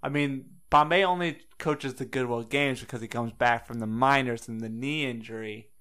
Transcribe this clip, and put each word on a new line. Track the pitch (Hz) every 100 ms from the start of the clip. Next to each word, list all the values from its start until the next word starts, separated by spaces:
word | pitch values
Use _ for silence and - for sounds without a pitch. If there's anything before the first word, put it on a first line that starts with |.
I | 143
mean, | 143 143 135 - - -
Bombay | 147 151 175
only | 190 180 170 160 - -
coaches | 160 147 139
the | 123
Goodwill | 123 135 123 117
games | 113 139 143 123
because | - 123
he | 110
comes | 123 117
back | - 120 117 -
from | 117
the | 110
minors | 113 131 139 127 117 -
and | 113
the | 113
knee | 113 135 156 139
injury. | 117 110 110 110 107 - -